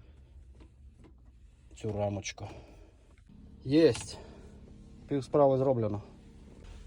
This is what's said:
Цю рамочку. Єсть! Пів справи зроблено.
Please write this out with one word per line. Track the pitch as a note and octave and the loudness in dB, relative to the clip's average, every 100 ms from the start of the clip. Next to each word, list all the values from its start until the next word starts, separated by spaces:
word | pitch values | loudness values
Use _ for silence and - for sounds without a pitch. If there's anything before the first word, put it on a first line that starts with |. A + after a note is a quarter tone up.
| - - - - - - - - - - - - - - - - - - | -20 -20 -20 -20 -20 -20 -20 -20 -20 -20 -20 -20 -20 -20 -20 -20 -20 -12
Цю | A2 | -8
рамочку. | G2+ G2+ G2+ - - G2+ - - - - - - - - - - - | -4 -4 -4 -8 -12 -14 -16 -20 -20 -20 -20 -20 -20 -20 -20 -20 -14
Єсть! | - D3 D#3 A2+ - - - - - - - - - - - | 0 6 6 4 -4 -16 -18 -20 -20 -20 -20 -20 -20 -20 -8
Пів | C#3+ | -6
справи | B2 D3+ C#3 C3 | 0 4 4 4
зроблено. | C3+ B2 G#2+ G#2 - - - - - - - - | 2 0 -2 -4 -10 -20 -20 -20 -20 -20 -20 -18